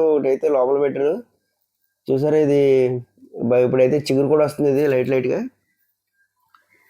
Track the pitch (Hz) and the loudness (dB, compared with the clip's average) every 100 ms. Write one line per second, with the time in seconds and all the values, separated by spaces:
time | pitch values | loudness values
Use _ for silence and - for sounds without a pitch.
0 | 160 147 135 135 156 139 127 139 143 139 | 2 0 0 -2 0 0 0 0 -2 -2
1 | 143 214 - _ _ _ _ _ _ _ | -4 -4 -10 _ _ _ _ _ _ _
2 | - 131 147 156 147 143 139 131 127 127 | -6 -2 0 0 2 2 2 2 2 -2
3 | 123 _ - - 120 123 123 131 127 147 | -10 _ -20 -8 -2 2 2 2 2 0
4 | 143 135 139 151 147 143 147 135 147 127 | -2 0 2 2 0 0 0 0 0 0
5 | 127 131 127 165 254 _ _ _ _ _ | 0 -2 -2 -4 -6 _ _ _ _ _
6 | _ _ _ _ _ _ _ _ _ | _ _ _ _ _ _ _ _ _